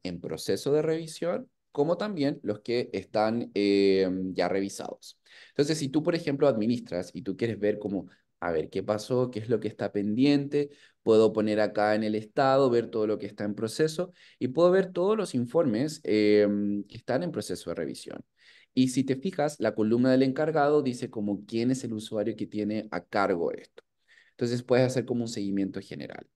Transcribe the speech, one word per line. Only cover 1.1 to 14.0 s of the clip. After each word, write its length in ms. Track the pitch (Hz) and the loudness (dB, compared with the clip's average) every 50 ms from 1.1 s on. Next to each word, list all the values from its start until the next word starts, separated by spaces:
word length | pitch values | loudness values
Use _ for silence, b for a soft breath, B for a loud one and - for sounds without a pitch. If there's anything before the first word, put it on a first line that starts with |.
| - - 170 170 196 233 254 _ _ _ _ _ | -10 -6 -4 -4 -4 -4 -6 _ _ _ _ _
como 240 | - 147 143 165 180 | -2 -2 0 0 0
también 420 | 202 202 214 196 156 139 143 - - - | -2 -2 -6 -2 0 0 0 0 -2 -4
los 160 | 104 101 - | -6 -6 -6
que 300 | - - 117 123 - - | -4 -2 -2 -2 -2 -2
están, 580 | - 98 - - - 107 107 110 113 120 120 - - | -6 -8 -6 -2 0 2 2 2 2 -2 -4 -4 0
eh, 540 | 98 101 101 101 101 98 98 95 95 95 92 92 92 92 92 | 2 4 4 6 6 6 6 6 6 4 2 0 -2 -4 -4
ya 160 | 85 90 87 90 | -2 0 0 0
revisados. 680 | 92 98 98 98 - - - - - - - - - _ _ B B B B B | 0 0 -2 -4 -6 -8 -10 -12 -12 -14 -16 -20 -20 _ _ B B B B B
Entonces, 300 | B - 147 151 160 156 | B -2 0 0 0 -2
si 100 | 151 131 | -2 -2
tú, 160 | 127 151 160 | -2 0 0
por 100 | 175 165 | 0 -2
ejemplo, 320 | 170 - 151 139 135 147 | 0 -2 -2 0 2 4
administras 640 | 139 123 110 104 117 120 120 - - 90 87 92 - | 4 4 2 0 0 0 -2 -4 -6 -6 -6 -6 -6
y 100 | - 92 | -10 -10
tú 140 | - 98 95 | -8 -6 -4
quieres 220 | - 117 113 107 98 | -2 -2 -4 -2 0
ver 220 | 104 104 104 - | 0 0 0 0
cómo, 280 | - 104 - 139 - B B B B B _ - | -4 -4 -4 -4 -6 B B B B B _ -8
a 140 | 87 87 | -4 -2
ver 180 | 82 78 78 - | -2 -2 -2 -2
qué 140 | - 95 90 | -6 -6 -2
pasó, 460 | 101 107 104 - - 131 123 127 123 | -2 -4 -4 -2 -2 -2 0 0 -2
qué 100 | - 104 | -4 -8
es 80 | 107 117 | -4 -2
lo 100 | 117 107 | -2 -2
que 100 | 107 107 | -2 -6
está 220 | - - 104 104 | -6 -6 -8 -4
pendiente, 800 | - 104 101 104 107 120 135 147 143 143 143 139 - 147 143 143 B B B B B B | -4 -4 -2 -2 0 2 4 4 4 2 0 0 -2 -2 -2 -4 B B B B B B
puedo 300 | - 107 110 110 110 107 | 2 6 6 8 6 6
poner 280 | 107 110 107 107 107 107 | 4 2 0 0 2 2
acá 340 | 107 104 - 107 104 107 107 | 0 0 2 2 2 2 2
en 100 | 107 110 | 2 0
el 100 | 107 107 | -2 -2
estado, 560 | 107 107 - - 147 135 135 135 139 139 127 | -4 -6 -4 0 2 4 4 4 4 4 4
ver 180 | 120 120 113 - | 4 2 0 0
todo 160 | - 110 107 | -2 -2 0
lo 120 | 107 107 - | 0 -2 -4
que 80 | - | -4
está 180 | - - - 104 | -12 -8 -6 -6
en 100 | 107 101 | -6 -4
proceso 580 | 107 110 110 - - 156 156 156 - | -4 -6 -6 -2 -2 -2 -2 -2 -4